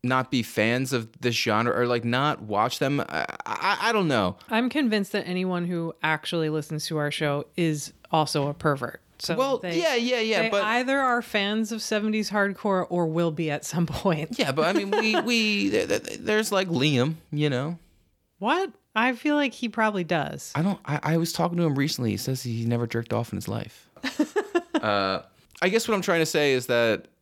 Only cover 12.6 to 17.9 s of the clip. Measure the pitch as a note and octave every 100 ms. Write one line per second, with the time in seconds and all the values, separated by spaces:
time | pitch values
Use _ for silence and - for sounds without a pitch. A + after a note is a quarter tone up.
12.6 | G#3 F#3 E3 F3 E3 D#3+ E3+ D#3 D#3 C#3+
13.6 | - D#3 E3+ - G3 D#3 D#3 A#3+ D#3+ C3+
14.6 | D#3+ G3+ G3 G4 A3 E4+ A#3 A#3 G#3+ G3+
15.6 | G3 G3 - - - - - G#3+ A3 G3
16.6 | F#3+ D#3+ D3+ C3 C3+ D#3+ - D3 D3 B2+
17.6 | D3 E3+ _